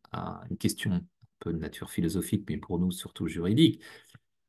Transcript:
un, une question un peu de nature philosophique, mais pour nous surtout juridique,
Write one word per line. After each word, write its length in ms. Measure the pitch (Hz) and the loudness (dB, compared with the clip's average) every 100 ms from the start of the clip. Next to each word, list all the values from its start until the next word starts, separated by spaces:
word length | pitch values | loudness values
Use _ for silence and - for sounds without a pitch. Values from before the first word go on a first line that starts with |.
| - | -10
un, 280 | 90 87 87 - | -8 -6 -8 -8
une 80 | - | -2
question 340 | 104 - 104 | -2 0 0
un 100 | 87 - _ _ - | 0 -2 _ _ -10
peu 140 | 87 | -4
de 40 | 82 | -4
nature 320 | 76 - - | -4 -8 -8
philosophique, 540 | - 85 87 82 101 - | 0 2 2 0 -2 -2
mais 80 | 80 | -6
pour 200 | - 87 | -2 0
nous 140 | 92 | 0
surtout 360 | 90 - - 82 | 0 -8 -6 -4
juridique, 540 | 85 87 120 170 - - - - - _ _ | -2 2 6 6 6 -8 -20 -20 -20 _ _